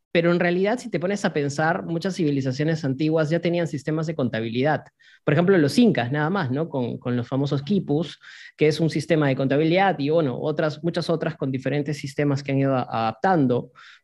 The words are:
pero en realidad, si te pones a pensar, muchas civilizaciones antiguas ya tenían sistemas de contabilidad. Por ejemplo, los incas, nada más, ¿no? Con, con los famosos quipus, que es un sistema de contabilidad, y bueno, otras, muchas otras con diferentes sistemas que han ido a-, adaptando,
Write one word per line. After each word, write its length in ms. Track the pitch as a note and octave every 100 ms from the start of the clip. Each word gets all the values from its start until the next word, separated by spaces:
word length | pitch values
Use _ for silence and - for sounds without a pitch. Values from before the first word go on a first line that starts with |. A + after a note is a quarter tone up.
| _
pero 200 | F3 E3+
en 100 | F3
realidad, 360 | F3 F3 G3 B3
si 120 | B3
te 100 | E3+
pones 240 | F3+ G3+
a 80 | G3
pensar, 520 | D#3 C#3+ C#3 D#3+ F#3
muchas 320 | E3+ E3 G3 F3+
civilizaciones 680 | D#3 C#3 C3 B2+ D3+ D#3+
antiguas 460 | D3 C3 D#3 D#3+ D3+
ya 100 | E3
tenían 280 | E3+ E3+ E3
sistemas 400 | D3 - D#3 D#3+
de 80 | D#3+
contabilidad. 680 | B2 A2+ A2+ A#2 C#3+ C#3+ - _ _ -
Por 120 | - D3
ejemplo, 220 | F3+ F#3+
los 200 | C#3+ F3+
incas, 340 | A#3+ B2+ A#2
nada 180 | D3 D3+
más, 200 | G3 C#3
¿no? 160 | C3 E3
Con, 300 | C#3 A#2+ B2
con 180 | B2 B2
los 120 | A#2
famosos 340 | C3+ C#3 C#3
quipus, 580 | C#3+ G3+ C#3+ C#3+ D3+ - - - - -
que 100 | D3+
es 120 | D3+
un 100 | E3
sistema 380 | D#3 - D#3+ C#3+
de 80 | B2+
contabilidad, 600 | C3+ C#3 D#3+ F3+ G3 D3
y 100 | C#3
bueno, 280 | E3 D3 B2
otras, 420 | D3+ D3+ D#3 C#3+
muchas 260 | E3+ E3+ E3
otras 280 | D#3+ E3 -
con 140 | C3+
diferentes 460 | C3+ C3+ D3 D3 C#3+
sistemas 440 | C#3+ - D3 C#3
que 100 | C#3
han 60 | C3+
ido 180 | C#3 C3
a-, 120 | A#2+
adaptando, 840 | A2+ A2+ A2 F#3+ F3+ C3 A#2+ - - - -